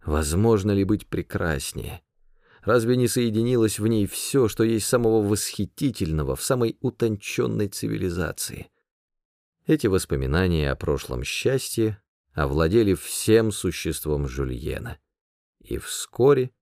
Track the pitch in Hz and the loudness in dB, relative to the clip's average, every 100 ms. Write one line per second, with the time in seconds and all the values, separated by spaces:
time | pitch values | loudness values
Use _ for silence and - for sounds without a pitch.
0 | - 76 76 85 113 110 98 98 98 107 | -2 -2 0 2 4 4 2 2 2 0
1 | - - 85 101 90 73 - - - - | -2 -8 -6 -4 -2 -2 -4 -10 -10 -12
2 | _ _ _ _ _ _ - 120 113 123 | _ _ _ _ _ _ 2 2 4 2
3 | 120 127 120 107 117 123 110 - 107 113 | 2 2 0 0 2 2 2 2 0 2
4 | 101 - - 139 113 - 113 113 - 123 | 0 -4 -2 2 2 2 2 2 2 2
5 | 117 110 104 104 - - 98 - 147 107 | 4 4 4 0 -2 -6 -6 -2 -2 0
6 | 87 78 69 67 - 127 117 - 131 - | -2 0 0 -4 -2 0 0 -2 -6 -2
7 | 117 104 - - 120 110 101 - 113 107 | -2 -2 -6 -4 -2 -2 -4 -4 -6 -4
8 | 95 85 82 - - - - _ _ _ | -4 -2 -4 -6 -10 -10 -16 _ _ _
9 | _ _ _ _ _ _ - 156 110 92 | _ _ _ _ _ _ 0 2 4 0
10 | - 73 67 76 92 82 73 67 - 71 | 0 -2 0 2 2 2 0 -2 -2 -4
11 | - 64 - - 127 131 - - 110 101 | -4 -8 -6 -4 -2 -2 -4 -2 -2 -2
12 | _ _ _ - 71 71 80 107 107 92 | _ _ _ -4 0 2 4 4 4 0
13 | - - - 110 110 101 95 85 80 78 | -2 -8 4 4 4 0 -4 -4 -6 -6
14 | 78 73 69 64 65 64 73 - 120 - | -2 -2 -2 -4 -4 -4 -6 -8 -8 -14
15 | _ _ _ _ _ _ - 117 - - | _ _ _ _ _ _ -10 -10 -8 -10
16 | - - 127 139 127 _ | -10 2 4 4 2 _